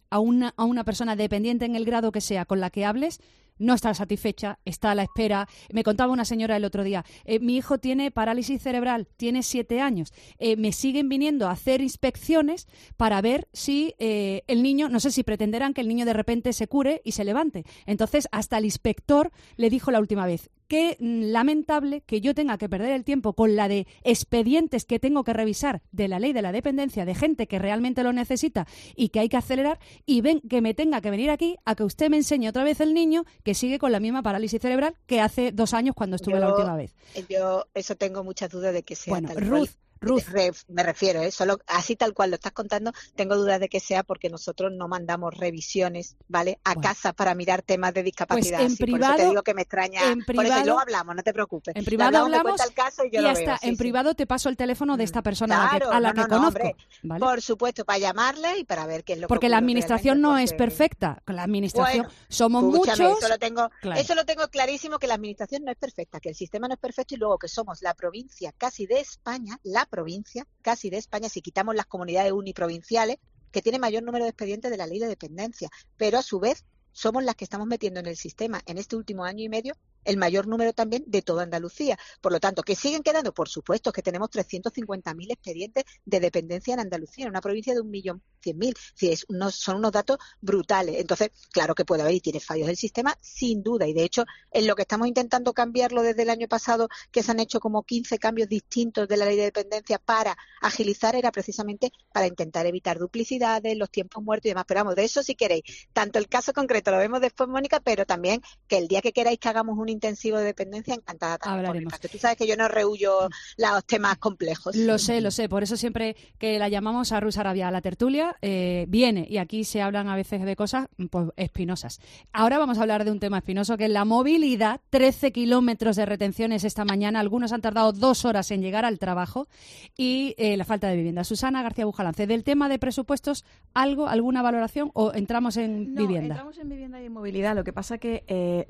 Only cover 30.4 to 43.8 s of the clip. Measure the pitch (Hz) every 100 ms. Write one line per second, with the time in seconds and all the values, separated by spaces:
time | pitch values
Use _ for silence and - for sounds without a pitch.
30.4 | 233 254 226 220 311 262 208 202 285 294
31.4 | 339 359 - 220 208 - 302 302 285 285
32.4 | 220 240 285 294 311 320 320 330 330 -
33.4 | - 190 254 277 269 214 220 262 214 196
34.4 | 220 226 254 254 302 - - 240 214 -
35.4 | 247 202 226 233 262 - 196 185 202 190
36.4 | 196 202 190 160 123 _ - 190 185 190
37.4 | 185 185 - 202 190 202 196 190 190 180
38.4 | 180 180 185 175 - - 175 185 160 165
39.4 | 202 294 285 - _ - 208 254 - 196
40.4 | 180 175 - 175 170 156 190 165 170 -
41.4 | 190 196 - 175 - 226 226 202 190 175
42.4 | 196 - 202 208 220 - - - 190 202
43.4 | 202 190 190 196